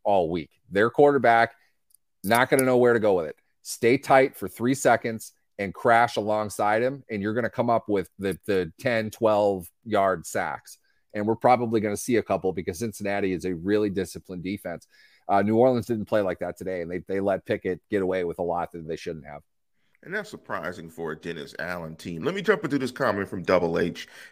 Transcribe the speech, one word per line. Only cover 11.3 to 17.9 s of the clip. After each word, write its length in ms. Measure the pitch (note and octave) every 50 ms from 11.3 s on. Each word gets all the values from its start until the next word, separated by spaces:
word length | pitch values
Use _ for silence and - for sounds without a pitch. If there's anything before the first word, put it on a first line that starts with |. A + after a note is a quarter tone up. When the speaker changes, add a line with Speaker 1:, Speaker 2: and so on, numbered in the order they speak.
| A2+
Speaker 1:
probably 460 | - - B2 B2 A#2 B2 A2+ A2+ A2
gonna 160 | G#2 G#2+ G#2
see 200 | G2+ - - A#2+
a 60 | G#2+ -
couple 300 | - G2 F#2 - F#2+ E2+
because 240 | F#2+ E2 G2 F2
Cincinnati 560 | E2 A#2+ A2+ - - G#2 G2 G2+ G2+ G2+ F#2+ F#2
is 120 | E2 -
a 100 | F#2 F2+
really 340 | D#2+ E2 G2 G#2 G#2 G#2+ G#2
disciplined 540 | F2+ F#2+ F#2 F2 - F#2+ _ - F#2 F2+ E2
defense. 420 | F#2 G#2 G2 - F2+ E2 D#2+ - _ _ _ _ _ _ _ _
Uh, 140 | - G2+ G2+
New 140 | G2+ G#2 A2
Orleans 320 | A2+ B2 C3 B2+ A#2+ G#2+
didn't 180 | - A#2+ G#2+ G2+
play 160 | - A2+ G#2+
like 160 | G2+ F#2 F2
that 180 | - F2+ F2 F2
today, 260 | - F#2 F#2 F#2 F2+
and 100 | E2+ E2
they, 80 | F2+ F#2 D#2+
they 120 | - G2 G2
let 280 | G2 G2+ F#2+ F2+ -
Pickett 340 | - A2 G2 - F#2+ F2+ E2 _
get 140 | _